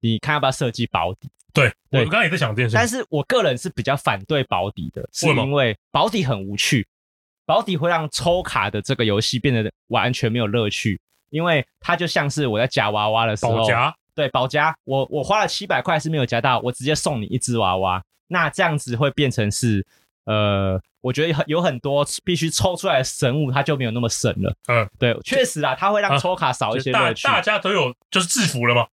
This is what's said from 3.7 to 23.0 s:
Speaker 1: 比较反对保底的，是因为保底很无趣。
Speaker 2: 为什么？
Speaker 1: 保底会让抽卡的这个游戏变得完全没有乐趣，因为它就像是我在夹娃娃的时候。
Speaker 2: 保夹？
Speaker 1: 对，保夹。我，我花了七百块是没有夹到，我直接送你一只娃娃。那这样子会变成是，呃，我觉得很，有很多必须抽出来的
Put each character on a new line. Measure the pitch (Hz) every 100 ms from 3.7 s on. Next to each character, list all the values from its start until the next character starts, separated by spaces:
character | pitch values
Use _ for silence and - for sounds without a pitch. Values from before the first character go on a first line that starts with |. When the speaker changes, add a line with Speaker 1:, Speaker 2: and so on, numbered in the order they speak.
Speaker 1:
比 | -
较 | 117 139
反 | - 104
对 | 98 151
保 | 131 92 95
底 | - 78
的， | - -
是 | - 165
因 | 135 131
为 | 143 123 104 _
保 | 147 190
底 | 226
很 | 139 110
无 | 98 101
趣。 | - 131
Speaker 2:
为 |
什 |
么？ | 98 _ _ _ _ _ -
Speaker 1:
保 | 180
底 | 202 175
会 | 165
让 | 170 156
抽 | - 170 175
卡 | 180 123 101
的 | 104
这 | - 135
个 |
游 | 113 101
戏 | - 127
变 | 143
得 | 120 107 - _
完 | 117 110
全 | 127 120
没 | 117
有 | 107
乐 | 120 107
趣， | - 113 92 _ _ _
因 | 151
为 | 170 156 120 _
它 | - 170
就 | 170
像 | - 143
是 | 143 139
我 | 107
在 | 123
夹 | - 107
娃 | 104 107
娃 | 110 117
的 | 107
时 | 123
候。 | 113
Speaker 2:
保 |
夹？ | 110 117 139 - _
Speaker 1:
对， | - 143
保 | 127 127
夹。 | 151 156 160
我， | - 135 131
我 | 151
花 | 165 208
了 | 196
七 | - 196
百 | 147
块 | 123 160
是 | 156
没 | 156
有 | 123
夹 | 117
到， | 135 120
我 | 120
直 | 123
接 | 127
送 | 151 - 135
你 | 107
一 | 127
只 | - 120
娃 | 95 92
娃。 | 95 90 - _ _
那 | 175 160
这 | -
样 | 180 151
子 | - 117
会 | 143
变 | - 139
成 | - 104
是， | - 120 104 - _ _ _ -
呃， | 107 104 98 98 95 - _
我 | 127
觉 | 127 165
得 |
很， | 147 156
有 | 156
很 | 175 127
多 | 143 143 143 -
必 | - 175
须 | 160
抽 | - 190 175
出 | 190
来 |
的 | 143